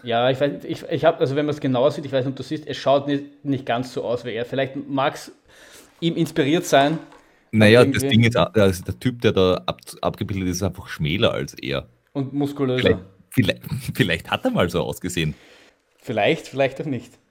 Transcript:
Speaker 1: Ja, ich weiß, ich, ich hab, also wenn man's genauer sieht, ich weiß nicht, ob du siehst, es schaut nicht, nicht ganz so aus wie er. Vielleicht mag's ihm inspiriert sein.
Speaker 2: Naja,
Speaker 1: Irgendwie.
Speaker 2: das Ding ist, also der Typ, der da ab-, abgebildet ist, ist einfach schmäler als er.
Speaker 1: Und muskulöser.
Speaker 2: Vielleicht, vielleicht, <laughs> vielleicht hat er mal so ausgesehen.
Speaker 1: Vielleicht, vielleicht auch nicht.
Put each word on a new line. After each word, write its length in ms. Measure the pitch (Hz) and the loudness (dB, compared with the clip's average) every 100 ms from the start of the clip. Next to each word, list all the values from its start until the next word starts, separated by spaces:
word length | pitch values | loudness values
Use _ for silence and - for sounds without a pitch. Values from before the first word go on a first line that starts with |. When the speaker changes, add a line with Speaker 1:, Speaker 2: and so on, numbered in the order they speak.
Speaker 1:
Ja, 260 | 123 113 127 | -4 0 0
ich 100 | 131 | 0
weiß, 240 | 147 - - | -2 -4 -10
ich, 180 | 160 | -10
ich 220 | - - 156 | -6 0 0
hab, 160 | 165 | 2
also 140 | 143 139 | 0 0
wenn 100 | 147 | -2
man's 160 | 143 | -2
genauer 300 | 135 123 143 | -2 2 2
sieht, 140 | 156 143 | 0 -4
ich 60 | |
weiß 140 | 131 131 | -2 -2
nicht, 60 | |
ob 20 | 131 | -6
du 80 | |
siehst, 240 | 127 156 151 | -8 -10 -8
es 80 | 127 | -4
schaut 300 | 135 139 143 | 2 2 2
nicht, 380 | 143 - - 147 | -4 -6 -10 -4
nicht 200 | 131 135 | -4 -2
ganz 280 | 120 127 | -4 -4
so 100 | 139 | -6
aus 220 | 104 123 123 | -4 -4 -6
wie 60 | |
er. 120 | 107 120 | -8 -6
Vielleicht 280 | - 131 143 - | -4 -4 -6 -6
mag's 420 | 135 143 - - - _ - - - - - | -2 -2 -4 -14 -20 _ -20 -20 -20 -20 -4
ihm 140 | 170 165 | -2 0
inspiriert 480 | 160 - 135 156 - | -2 0 2 0 4
sein. 340 | 143 143 160 - - _ _ _ | 4 4 0 -8 -20 _ _ _
Speaker 2:
Naja, 300 | 110 104 120 | 4 8 8
Speaker 1:
Irgendwie. 180 | 117 92 | 8 4
Speaker 2:
das 100 | - | 2
Ding 140 | 110 | 4
ist, 120 | 117 117 | 4 4
also 480 | 85 110 98 87 | 2 4 4 2
der 160 | - - | -6 -6
Typ, 220 | 127 120 | -4 0
der 100 | 113 | 2
da 320 | 95 92 90 - | 4 4 2 -2
ab-, 140 | - - - | -8 -10 -6
abgebildet 480 | - - 95 95 90 | -4 -4 -4 -4 -2
ist, 80 | 87 | -2
ist 60 | |
einfach 240 | 95 - - | -4 -6 -12
schmäler 440 | - 73 95 110 | -6 -2 2 0
als 200 | - 69 | 0 -6
er. 340 | - - 69 - _ _ | -8 -6 -6 -6 _ _
Speaker 1:
Und 220 | 143 127 | -6 -4
muskulöser. 480 | 139 143 - 135 127 | -4 -4 -2 -2 2
Speaker 2:
Vielleicht, 180 | 95 90 - _ - | 2 0 -6 _ -6
vielleicht, 320 | - 95 - - - | -2 0 -2 -8 -8
<laughs> 180 | - - | -4 -2
vielleicht 360 | 98 82 - | 0 -2 -4
hat 120 | - 262 | -4 -2
er 60 | |
mal 180 | 208 90 | 0 0
so 120 | 87 | 0
ausgesehen. 540 | 64 - 90 87 76 73 - - _ _ _ _ | -2 -4 -6 -2 -4 -4 -14 -20 _ _ _ _
Speaker 1:
Vielleicht, 500 | - 107 107 160 - | -6 0 2 0 -4
vielleicht 340 | 131 135 - | -2 -2 -2
auch 40 | 156 | -6
nicht. 260 | 123 - _ _ | -6 -8 _ _